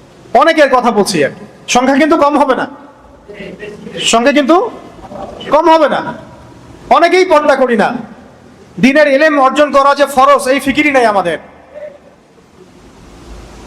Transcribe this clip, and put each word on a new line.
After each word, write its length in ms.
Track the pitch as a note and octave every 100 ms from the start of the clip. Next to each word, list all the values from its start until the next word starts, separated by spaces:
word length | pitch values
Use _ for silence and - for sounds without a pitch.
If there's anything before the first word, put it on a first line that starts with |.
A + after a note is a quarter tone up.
| - - -
অনেকের 360 | A#3 D#4+ D#4+ C#4
কথা 220 | B3+ A#3+
বলছি 320 | G#3 G3 E3
আর 60 | C3
কি। 160 | - - - -
সংখ্যা 280 | B3 C4 C#4
কিন্তু 220 | D#4 D#4+
কম 200 | C#4+ D4
হবে 180 | C#4 A#3
না, 120 | D3 - - - - - - G#3 F3 E3+ G#3 - - E3+
সংখ্যা 300 | - A3+ A#3+
কিন্তু 400 | C#4+ C4 E4+ A4 - - - - - - - -
কম 200 | D4 E4
হবে 200 | D#4+ C#4
না। 240 | E3+ - - - - - - - - -
অনেকেই 360 | C4 E4+ F4+ F#4
পর্দা 300 | D4+ D4+ C4+
করি 220 | B3+ A3+
না, 160 | D#3+ - - - - - - - - -
দিনের 280 | A3+ C#4+ D4
ইলম 340 | C4+ D#4 C#4+
অর্জন 300 | C4 D4 D4
করা 240 | C#4 C#4 C#4
যে 100 | C#4
ফরজ 420 | B3+ C#4 C#4 B3
এই 120 | C4+
ফিকিরই 320 | C4 C#4+ D4
নাই 140 | C4+ A3+
আমাদের। 320 | G3+ F3 D3+ - - - D5 - - - _ _ _ _ _ - - - - - - - - - -